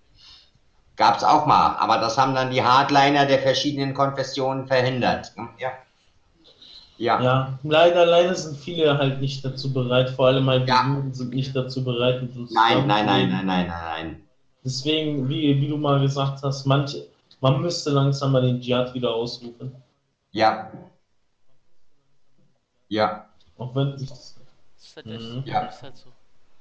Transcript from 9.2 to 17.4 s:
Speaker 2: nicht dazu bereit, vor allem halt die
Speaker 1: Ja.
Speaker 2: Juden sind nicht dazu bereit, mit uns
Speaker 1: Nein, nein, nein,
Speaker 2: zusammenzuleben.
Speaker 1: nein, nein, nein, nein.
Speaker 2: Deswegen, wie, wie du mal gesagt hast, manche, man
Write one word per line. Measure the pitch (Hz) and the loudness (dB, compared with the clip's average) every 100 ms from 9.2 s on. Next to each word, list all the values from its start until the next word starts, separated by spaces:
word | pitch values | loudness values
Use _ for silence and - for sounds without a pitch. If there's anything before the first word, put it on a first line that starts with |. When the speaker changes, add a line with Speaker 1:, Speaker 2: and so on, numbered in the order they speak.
Speaker 2:
nicht | 135 - | -6 -6
dazu | 131 - 139 | -8 -6 -4
bereit, | 127 123 127 127 | -4 2 2 2
vor | - 131 | 2 2
allem | 135 135 | 4 2
halt | 127 127 | 2 2
die | |
Speaker 1:
Ja. | 123 135 | 2 2
Speaker 2:
Juden | 139 135 123 | -2 -4 -8
sind | 123 | -6
nicht | 131 131 131 | -6 -4 -4
dazu | 123 131 | -4 -4
bereit, | 127 120 123 127 | -4 0 0 0
mit | 123 120 | -6 -10
uns | 120 | -2
Speaker 1:
Nein, | 113 113 127 117 | 2 4 4 2
nein, | 104 104 | 2 2
nein, | 98 95 | 2 2
Speaker 2:
zusammenzuleben. | |
Speaker 1:
nein, | 92 95 | 0 -2
nein, | 92 85 | -2 -2
nein, | 85 82 80 80 | -6 -8 -8 -10
nein. | 71 _ _ _ _ | -12 _ _ _ _
Speaker 2:
Deswegen, | 127 127 151 156 151 147 131 | -10 -6 -4 -2 -2 -4 -4
wie, | 143 147 139 | -2 0 2
wie | 151 | 0
du | 151 | -2
mal | 147 139 | 0 2
gesagt | 135 139 139 - | 0 0 -4 -4
hast, | 139 - 135 | -6 -4 0
manche, | 143 143 - - _ _ | 0 0 -8 -14 _ _
man | _ | _